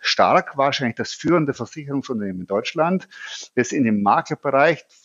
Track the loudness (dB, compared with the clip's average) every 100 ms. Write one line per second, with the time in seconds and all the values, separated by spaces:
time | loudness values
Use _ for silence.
0 | -2 2 4 4 2 0 0 0 -4 -4
1 | -8 -4 0 2 2 -2 -8 -12 -8 -6
2 | -4 -4 -6 -6 -4 -4 -2 0 0 0
3 | -4 -16 -14 -14 -6 -2 0 0 2 2
4 | 2 2 0 -4 0 4 4 2 -6 _